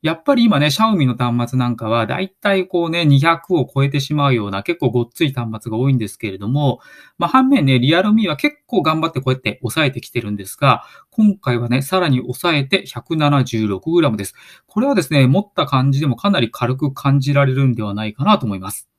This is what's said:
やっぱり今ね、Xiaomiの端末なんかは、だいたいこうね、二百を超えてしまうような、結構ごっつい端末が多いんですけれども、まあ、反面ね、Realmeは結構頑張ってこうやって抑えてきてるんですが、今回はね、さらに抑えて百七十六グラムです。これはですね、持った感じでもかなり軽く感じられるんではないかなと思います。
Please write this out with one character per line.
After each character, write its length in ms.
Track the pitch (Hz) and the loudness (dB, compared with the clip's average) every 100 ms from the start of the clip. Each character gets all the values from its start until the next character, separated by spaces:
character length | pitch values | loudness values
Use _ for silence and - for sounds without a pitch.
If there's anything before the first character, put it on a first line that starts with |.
や 140 | 156 | -4
っ 80 | 165 | -4
ぱ 120 | - | 0
り 100 | 269 | 4
今 140 | 233 147 | 4 4
ね、 80 | 147 | 2
Xiaomi 400 | 139 226 202 131 | 2 2 2 2
の 80 | |
端 360 | 120 123 120 120 | 0 -2 0 -2
末 80 | 131 | 0
な 100 | 123 | -2
ん 80 | 117 | -2
か 140 | 110 | -2
は、 160 | 117 110 | -2 0
だ 140 | 127 | -4
い 100 | 185 | -6
た 240 | _ 208 | _ -2
い 120 | 190 185 | 0 0
こ 200 | 175 170 | -2 0
う 40 | |
ね、 140 | 170 | 2
二 160 | 160 139 | 4 4
百 300 | 160 165 - | 4 0 0
を 180 | 175 - | -2 0
超 120 | 139 | 0
え 60 | 139 | 0
て 100 | 143 | -2
し 140 | 135 | -4
ま 140 | 151 143 | 0 2
う 60 | |
よ 120 | 120 101 | 0 -2
う 40 | |
な、 120 | 98 | -6
結 180 | - 170 | -4 -2
構 100 | 123 | 0
ご 120 | 120 | 0
っ 60 | 117 | -4
つ 120 | - 151 | -2 -2
い 80 | |
端 120 | 135 113 110 | -2 -8 -8
末 80 | - | -6
が 60 | 110 | -2
多 140 | 135 | 0
い 20 | |
ん 60 | 131 | 0
で 100 | 104 | -2
す 80 | - | -8
け 140 | 107 | -10
れ 80 | 95 | -6
ど 100 | 101 | -4
も、 320 | 143 143 - - - - _ | 0 0 -2 -10 -20 -20 _
ま 80 | 170 | 0
あ、 40 | |
反 200 | 262 262 | 2 4
面 160 | 277 135 | 4 4
ね、 80 | |
Realme 540 | 131 131 160 208 214 196 | 4 4 2 4 2 2
は 80 | 147 | -2
結 200 | 294 - _ | -4 -4 _
構 160 | 208 | -2
頑 200 | 156 160 | 0 -2
張 60 | 160 | -2
っ 40 | |
て 80 | 131 | -4
こ 100 | 131 | -2
う 40 | |
や 40 | 131 | -2
っ 40 | |
て 160 | 110 - | -4 -6
抑 260 | 117 160 147 | -6 -2 -2
え 40 | |
て 100 | 110 | -4
き 80 | - | -8
て 100 | 117 | -8
る 120 | 107 | -6
ん 60 | 101 | -8
で 100 | 95 | -10
す 100 | - | -2
が、 280 | 139 113 - - _ | 0 0 -4 -20 _
今 260 | - 214 196 | 2 2 2
回 220 | - 120 | -2 -2
は 100 | 117 | 0
ね、 140 | 127 | -2
さ 180 | 135 185 | 0 -2
ら 80 | 170 | 0
に 100 | 127 | 0
抑 340 | 123 123 175 | -2 -4 -2
え 100 | 151 | -2
て 220 | 135 190 - | 0 -4 -4
百 320 | 120 - 160 | -16 -6 -2
七 260 | 147 143 | 2 2
十 220 | 120 113 107 | 0 -2 -2
六 220 | 95 - | -2 0
グ 100 | 170 | 0
ラ 100 | 147 | 2
ム 60 | 107 | -2
で 80 | |
す。 100 | 98 - - - _ | -6 -12 -20 -20 _
こ 140 | 208 | -2
れ 60 | 269 | 0
は 80 | |
で 80 | 233 | 0
す 100 | - | 0
ね、 140 | 151 127 | 2 4
持 140 | 165 | 2
っ 120 | 202 | 0
た 120 | - 143 | -4 -2
感 260 | 131 135 | 0 2
じ 80 | 135 | 0
で 60 | 147 | 0
も 100 | 117 | 0
か 140 | 202 | 0
な 100 | 185 | 0
り 100 | 113 | 0
軽 260 | - 120 131 | -2 -4 -2
く 180 | 147 | -4
感 260 | 135 139 139 | -2 0 2
じ 140 | 131 | 2
ら 100 | 143 | 2
れ 80 | 139 | 2
る 120 | 131 | 2
ん 100 | 135 | 0
で 80 | 110 | 0
は 100 | 107 | -4
な 140 | 101 110 | -4 -6
い 80 | |
か 100 | - | -2
な 140 | 165 208 | 0 2
と 80 | 117 | 0
思 100 | 98 | -6
い 20 | |
ま 120 | 95 | -8
す。 180 | - - | -12 -16